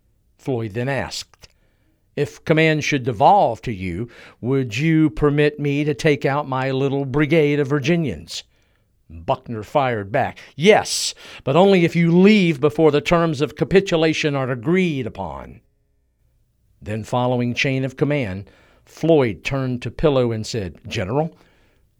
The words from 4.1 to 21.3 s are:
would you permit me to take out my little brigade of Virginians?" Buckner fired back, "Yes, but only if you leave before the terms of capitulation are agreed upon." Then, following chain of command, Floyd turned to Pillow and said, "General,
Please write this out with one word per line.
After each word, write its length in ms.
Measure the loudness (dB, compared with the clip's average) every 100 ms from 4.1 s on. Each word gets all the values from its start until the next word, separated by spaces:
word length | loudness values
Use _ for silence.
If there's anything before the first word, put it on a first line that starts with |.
| -14 -20 -10
would 360 | -4 -2 -2 -2
you 320 | 0 2 2
permit 480 | 2 0 2 0 0
me 280 | -4 -2 -2
to 80 |
take 320 | -2 0 0 0
out 240 | -2 -4
my 200 | -4 -2
little 360 | -2 -2 -2 -2
brigade 560 | -2 2 2 2 2
of 80 | 0
Virginians?" 720 | -2 0 0 -2 -6 -10 -16 -16 _ _ _ _ _ -20
Buckner 540 | -10 -6 -6 -6 -12
fired 480 | -4 0 0 -2 -4
back, 260 | -2 -2 -6 -18
"Yes, 600 | 0 4 4 2 -4 -6 -10 -16 -10 0
but 100 | 4
only 300 | 6 6 4
if 100 | 2
you 160 | 4
leave 480 | 6 6 6 4 2
before 320 | 0 4 4
the 80 | 4
terms 400 | 2 2 2 0
of 160 | -4 -2
capitulation 800 | 0 2 2 2 0 0 -2 -2
are 160 | -2
agreed 560 | -4 0 2 2 -2 -6
upon." 540 | -8 -10 -12 -16 -20 _ _ _ _ _ _ _ _ _ _ _ _
Then, 240 | -10 -10 -4
following 480 | -2 0 0 -2
chain 320 | -2 -2 -2 -4
of 100 | -2
command, 540 | -2 -2 -4 -8 -12 _ _ _
Floyd 600 | _ -4 2 4 2 -2 -6
turned 360 | -4 -4 -6
to 80 | -8
Pillow 420 | -2 0 2 0
and 120 | -2 -6
said, 300 | -6 -8 -10 -10
"General, 500 | -6 -4 -2 -4